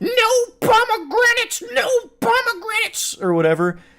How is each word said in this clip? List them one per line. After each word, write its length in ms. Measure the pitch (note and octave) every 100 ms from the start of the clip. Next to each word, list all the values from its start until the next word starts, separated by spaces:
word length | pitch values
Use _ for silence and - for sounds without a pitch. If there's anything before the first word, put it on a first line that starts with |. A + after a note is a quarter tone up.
No 540 | - B4+ A4+ B4+ A#4+ -
pomegranates, 1000 | - A#4 A#4+ A4 D#4 F#4 B4 A#4+ A#4 - A#4
no 160 | B4 C#5+ B4+ A#4 _
pomegranates, 960 | A#4 A#4 A#4+ A#4 A4 A4 A4+ - - -
or 140 | F#3+
whatever. 440 | E3+ D#3+ D#3+ F3 F3 -